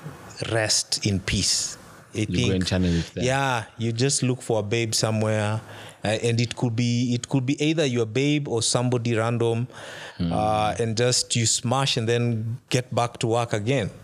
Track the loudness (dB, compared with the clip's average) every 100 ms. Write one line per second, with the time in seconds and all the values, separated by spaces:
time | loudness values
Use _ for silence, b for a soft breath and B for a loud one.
0 | -14 -14 -14 -10 -4 0 2 0 0 -2
1 | 0 0 0 0 0 0 -4 -8 -18 -20
2 | -8 -4 -2 2 2 2 2 2 2 0
3 | -2 -2 0 2 0 -2 -4 -4 -4 0
4 | 0 2 0 -2 0 -2 0 0 0 0
5 | 2 2 2 2 0 -2 -6 B B B
6 | -2 0 2 2 0 0 -2 0 2 2
7 | 2 -2 0 -2 0 0 2 2 2 2
8 | 0 2 2 2 0 -2 0 2 2 0
9 | 0 0 2 2 2 0 -2 B B B
10 | B B -2 0 2 2 0 0 -2 2
11 | 2 2 0 0 2 2 0 0 2 0
12 | 2 2 2 0 -4 -8 -2 -2 0 0
13 | 0 0 0 0 0 -2 0 0 0 -6